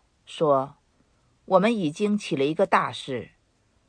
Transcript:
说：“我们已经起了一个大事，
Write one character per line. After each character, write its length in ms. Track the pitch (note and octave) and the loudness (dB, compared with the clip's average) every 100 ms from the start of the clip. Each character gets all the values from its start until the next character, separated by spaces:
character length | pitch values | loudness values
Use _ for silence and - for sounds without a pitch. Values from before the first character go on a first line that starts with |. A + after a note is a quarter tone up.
| _ _ - | _ _ -14
说 520 | - D#3 C3+ C#3 - _ _ _ _ _ _ | -2 2 2 0 -10 _ _ _ _ _ _
：“我 160 | - F#3+ | 0 2
们 160 | G#3 A#3 | 4 0
已 160 | D#3+ | -2
经 260 | D3+ G#3 G#3 | -2 -2 -2
起 200 | - D3 | -2 -2
了 80 | C#3 | 0
一 80 | |
个 120 | D#3+ F#3+ | 0 2
大 240 | G3+ C#3+ | 2 0
事， 420 | A#2+ - B2 D#2 _ _ _ _ _ | -8 -8 -8 -10 _ _ _ _ _